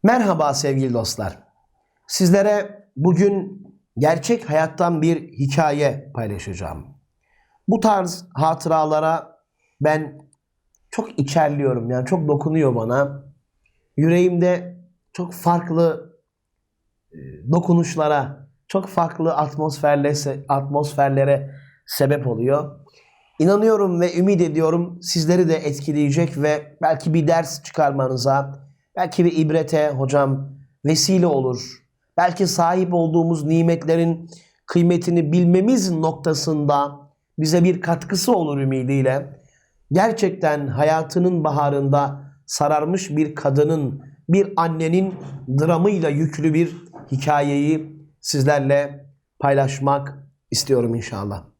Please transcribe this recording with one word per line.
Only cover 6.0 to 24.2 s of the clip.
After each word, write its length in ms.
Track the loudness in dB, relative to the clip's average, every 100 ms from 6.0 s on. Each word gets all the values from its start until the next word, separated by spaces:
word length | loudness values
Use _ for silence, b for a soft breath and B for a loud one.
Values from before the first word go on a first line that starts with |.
| -10 -8
paylaşacağım. 720 | -6 -8 -10 -10 -10 -12 -16 -20 _ _ _ _ _ _ -4
Bu 120 | 0
tarz 460 | 2 2 -2 -8 -12
hatıralara 1040 | -2 -2 0 0 0 2 0 0 -2 -6 _ _ _ _ _
ben 400 | 0 0 -4 -12 -20 _ _ _ _ _ _
çok 280 | -8 -8 -4
içerliyorum, 720 | -2 2 0 0 -2 -2 -4
yani 160 | -4 -2
çok 220 | -2 0
dokunuyor 480 | 0 0 0 2 0
bana. 480 | -2 0 -2 -4 -18 _ _ _ _ _ _ 0
Yüreğimde 840 | 2 4 4 2 2 0 -4 -18 -20 _ _
çok 200 | -10 -10
farklı, 800 | -4 0 0 0 2 2 0 -10 _ _ _ _ _ _ _ _ _ _
e, 60 | -20 -20 -14 -2
dokunuşlara, 1000 | 0 4 2 2 0 0 0 -2 -10 -20 _ _
çok 200 | -6 -2
farklı 460 | -2 -2 -2 -2
atmosferle-, 1120 | 0 -2 -2 -6 0 0 2 0 -2 -4 -8 -4
atmosferlere 1080 | -4 -2 -2 -2 0 0 2 2 2 B B B B -14
sebep 420 | -2 0 2 -2
oluyor. 580 | -2 0 0 -2 -12 -20 b b b b _
İnanıyorum 600 | 2 4 4 4 2 2
ve 160 | 0
ümit 240 | 2